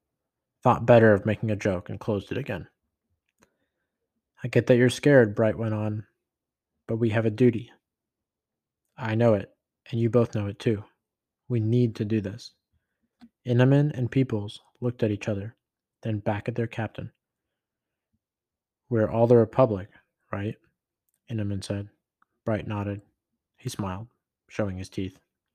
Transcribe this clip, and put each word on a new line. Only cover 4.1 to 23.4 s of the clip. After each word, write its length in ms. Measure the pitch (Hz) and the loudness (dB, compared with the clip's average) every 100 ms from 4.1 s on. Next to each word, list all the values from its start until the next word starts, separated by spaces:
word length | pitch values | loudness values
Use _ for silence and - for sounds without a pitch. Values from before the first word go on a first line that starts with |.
| _ _ _ | _ _ _
"I 60 | 127 | -4
get 180 | 127 - | 0 4
that 100 | 123 | 6
you're 140 | 123 | 4
scared," 460 | - 147 143 113 104 | 2 4 6 6 2
Bright 200 | 110 107 | 0 0
went 160 | 113 | -4
on, 320 | 107 107 107 104 _ _ _ _ _ _ _ - | -4 -4 -6 -10 _ _ _ _ _ _ _ -8
"but 80 | 113 | -4
we 140 | 117 | -2
have 160 | 110 113 | 0 0
a 40 | |
duty. 400 | 107 127 110 - _ _ _ _ _ _ _ _ _ _ _ _ - | 2 2 2 -6 _ _ _ _ _ _ _ _ _ _ _ _ -12
I 180 | 131 | -4
know 200 | 110 117 | 0 2
it, 220 | 104 - _ _ _ - | 2 -2 _ _ _ -8
and 120 | 117 | -2
you 100 | 117 | 0
both 240 | 117 117 | 2 0
know 140 | 110 101 | -2 -6
it 100 | 98 | -6
too. 240 | - 104 104 _ _ _ _ _ - | -4 -4 -6 _ _ _ _ _ -6
We 140 | 123 | -4
need 340 | 110 120 120 | 0 0 0
to 100 | 110 | -2
do 160 | 107 110 | -4 -4
this." 340 | 95 113 - _ _ _ _ _ _ _ - _ - | -4 -10 -18 _ _ _ _ _ _ _ -20 _ -2
Innamen 500 | 120 127 139 147 147 | 2 4 4 0 -2
and 140 | 120 | -4
Peoples 520 | 135 131 110 101 - _ - | -2 -2 -4 -8 -14 _ -10
looked 240 | 123 120 | -8 -2
at 80 | 110 | -2
each 160 | 104 - | -2 -6
other, 260 | 101 104 - _ _ _ _ | -8 -8 -16 _ _ _ _
then 160 | 113 107 | -8 -6
back 300 | 107 101 - | -4 -6 -6
at 80 | 113 | -6
their 100 | 117 | -6
captain. 460 | - 110 - 107 _ _ _ _ _ _ _ _ _ _ _ _ _ _ _ _ _ - | -6 -10 -10 -16 _ _ _ _ _ _ _ _ _ _ _ _ _ _ _ _ _ -4
"We're 200 | 117 107 | 0 0
all 200 | 113 117 | 2 6
the 80 | 120 | 6
Republic, 560 | 110 - 127 101 95 _ _ _ _ | 6 4 2 0 -8 _ _ _ _
right?" 260 | 101 101 - _ _ _ _ _ _ - | -8 -8 -10 _ _ _ _ _ _ -12
Innamen 320 | 113 101 101 | -8 -6 -6
said. 260 | - 101 104 _ _ _ _ _ | -6 -8 -10 _ _ _ _ _
Bright 220 | - 107 110 | -6 -6 -4
nodded. 340 | 104 101 101 - _ _ _ | -8 -6 -8 -12 _ _ _